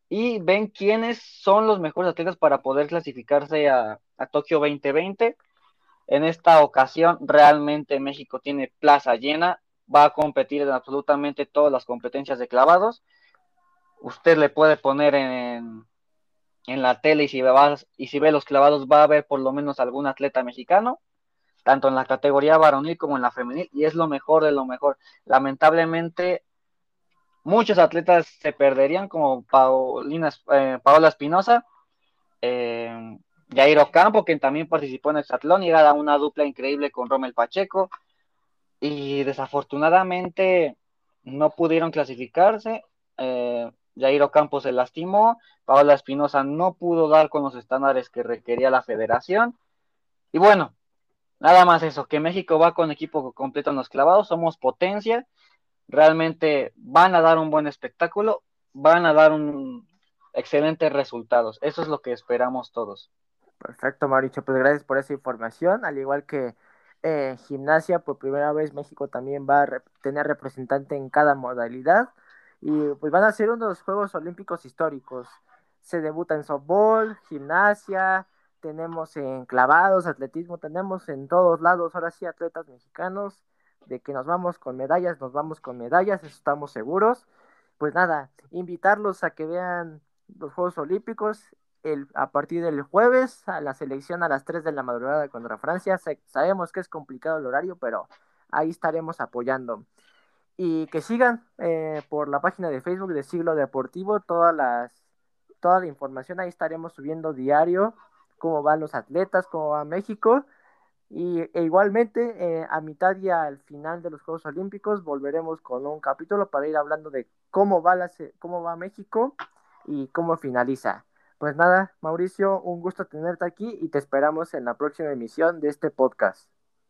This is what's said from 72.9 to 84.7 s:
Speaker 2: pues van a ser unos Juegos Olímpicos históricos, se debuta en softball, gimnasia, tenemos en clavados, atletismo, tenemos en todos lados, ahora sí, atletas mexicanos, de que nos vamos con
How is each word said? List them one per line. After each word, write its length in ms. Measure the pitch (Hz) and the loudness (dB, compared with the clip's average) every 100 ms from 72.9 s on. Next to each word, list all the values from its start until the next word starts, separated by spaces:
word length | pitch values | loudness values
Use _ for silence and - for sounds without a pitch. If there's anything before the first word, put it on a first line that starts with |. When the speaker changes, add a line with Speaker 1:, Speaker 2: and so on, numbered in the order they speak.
| 139 | -4
Speaker 2:
pues 100 | 151 | -2
van 140 | 175 | 2
a 80 | 214 | 2
ser 160 | 214 220 | 0 -4
unos 320 | 233 220 175 | -4 -6 -8
Juegos 340 | - 202 196 | -8 -6 -6
Olímpicos 520 | 165 165 175 196 170 127 | -8 -12 -14 -12 -14 -12
históricos, 600 | - 160 139 - 127 123 _ _ _ _ _ | -6 -6 -6 -14 -16 -16 _ _ _ _ _
se 220 | _ 170 | _ -8
debuta 320 | 156 156 175 | -6 -8 -6
en 100 | 151 | -6
softball, 760 | 147 143 143 196 214 220 220 208 - | -6 -8 -2 2 2 2 -2 -8 -16
gimnasia, 1000 | 143 139 170 208 208 - 190 190 190 190 _ _ _ | -14 -4 0 2 0 -4 -4 -2 -2 -6 _ _ _
tenemos 560 | 160 156 165 165 156 156 | -14 -12 -10 -10 -12 -10
en 300 | 135 131 127 | -10 -10 -2
clavados, 600 | 127 131 160 196 190 170 | 2 4 4 4 2 -2
atletismo, 520 | 131 131 160 170 170 | -6 -10 -12 -14 -14
tenemos 500 | 156 170 190 185 - | -12 -10 -8 -10 -12
en 180 | 139 139 | -14 -2
todos 360 | 175 180 165 | 2 4 4
lados, 320 | 175 180 170 | 2 2 -2
ahora 160 | 180 165 | -8 -10
sí, 160 | - 175 | -10 -14
atletas 420 | - 170 165 156 | -10 -10 -12 -18
mexicanos, 760 | 123 _ - 180 196 202 - _ _ _ _ - | _ _ -12 -10 -8 -10 -14 _ _ _ _ -16
de 140 | 127 | -14
que 120 | - | -10
nos 140 | 139 139 | -8 -4
vamos 320 | 180 175 170 | -4 -4 -8
con 180 | 135 | -12